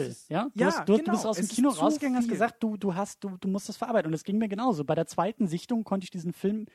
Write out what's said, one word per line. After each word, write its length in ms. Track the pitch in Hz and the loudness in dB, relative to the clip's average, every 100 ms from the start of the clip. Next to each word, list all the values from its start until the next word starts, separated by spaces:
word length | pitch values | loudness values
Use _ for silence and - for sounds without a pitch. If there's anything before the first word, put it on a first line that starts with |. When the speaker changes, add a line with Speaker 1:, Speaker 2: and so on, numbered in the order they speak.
Speaker 1:
Das 60 | 127 | 0
ist 240 | 123 - | -6 -6
Speaker 2:
ja? 180 | 160 254 | -2 -2
Du 60 | 208 | 0
Speaker 1:
Ja, 60 | 202 | 2
Speaker 2:
hast, 200 | - 160 | 2 4
du, 40 | 214 | 2
Speaker 1:
genau, 80 | 311 | 4
Speaker 2:
du 40 | |
bist 160 | 214 220 | 0 0
aus 100 | 180 | -2
dem 80 | |
Speaker 1:
es 60 | 202 | -2
ist 60 | - | 2
Speaker 2:
Kino 140 | 277 | 2
Speaker 1:
zu 80 | 180 | 4
Speaker 2:
rausgegangen, 360 | 320 302 285 254 | 2 2 0 0
hast 80 | 240 | 0
Speaker 1:
viel. 60 | |
Speaker 2:
gesagt, 280 | - 233 - | 2 0 0
du, 140 | 226 208 | -4 -2
du 180 | 202 | -2
hast, 300 | 175 202 - | -2 -4 -6
du, 120 | 202 185 | -10 -6
du 120 | 196 | -2
musst 200 | 190 - | -2 -4
das 80 | - | -8
verarbeiten. 300 | 240 226 160 | 0 2 2
Und 60 | |
das 100 | 156 | -2
ging 160 | - 208 | 0 0
mir 100 | 220 | 0
genauso. 360 | 196 254 165 | 0 0 0
Bei 100 | 147 | 0
der 120 | 156 165 | 0 0
zweiten 400 | - 175 - 196 | 0 0 0 0
Sichtung 340 | 170 - 233 | 0 -2 -2
konnte 220 | 208 196 | 0 -4
ich 60 | 185 | -4
diesen 220 | 185 165 | -8 -6
Film 340 | - 196 214 214 | -2 -2 -2 -6